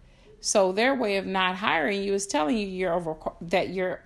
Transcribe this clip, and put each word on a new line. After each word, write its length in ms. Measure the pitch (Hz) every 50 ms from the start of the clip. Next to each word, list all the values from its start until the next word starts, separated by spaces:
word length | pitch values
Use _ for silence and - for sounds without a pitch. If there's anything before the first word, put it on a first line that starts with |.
| - - - - - - - -
So 320 | - - - 220 190 185
their 240 | 185 202 226 262 277
way 220 | 247 254 208 196
of 80 | 196 185
not 320 | 185 190 190 185 185 185
hiring 440 | 185 208 - 151 330 - 240 202 196
you 120 | 196 202 196
is 120 | 202 196
telling 320 | - - 294 302 294 262
you 80 | 220 202
you're 280 | 196 185 185 185 180 170
over, 220 | 180 175 160 160 - - - - -
that 280 | 180 170 185 185 - -
you're 320 | 180 190 185 185 170 - -